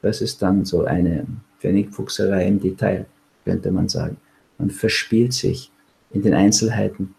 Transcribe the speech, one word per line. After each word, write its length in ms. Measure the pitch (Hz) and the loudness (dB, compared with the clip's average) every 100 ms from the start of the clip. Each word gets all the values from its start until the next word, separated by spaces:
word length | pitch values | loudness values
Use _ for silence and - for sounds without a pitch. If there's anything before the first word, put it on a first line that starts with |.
Das 180 | - 107 | -2 -2
ist 220 | 98 - | -4 -2
dann 220 | 95 98 | 0 2
so 200 | 92 87 | 2 0
eine 420 | 82 90 87 82 - - - _ | 0 0 0 0 -4 -12 -16 _
Pfennigfuchserei 880 | - 98 - - - - 101 98 92 | 0 0 0 -6 -10 -2 0 2 2
im 140 | 101 | 2
Detail, 460 | 95 92 101 95 - _ _ _ | 0 0 0 0 -6 _ _ _
könnte 280 | - 92 92 | -4 -2 0
man 160 | 92 87 | -2 -2
sagen. 280 | - 78 - _ _ _ _ | -2 -4 -6 _ _ _ _
Man 120 | 95 | -4
verspielt 640 | - 113 - - 113 120 | -2 -2 -2 0 2 2
sich 400 | 127 - - - _ _ _ _ | 0 -2 -4 -8 _ _ _ _
in 100 | 104 | -2
den 120 | 101 | 2
Einzelheiten. 800 | - 101 107 110 110 104 - 95 | 4 4 4 0 0 -2 -4 -10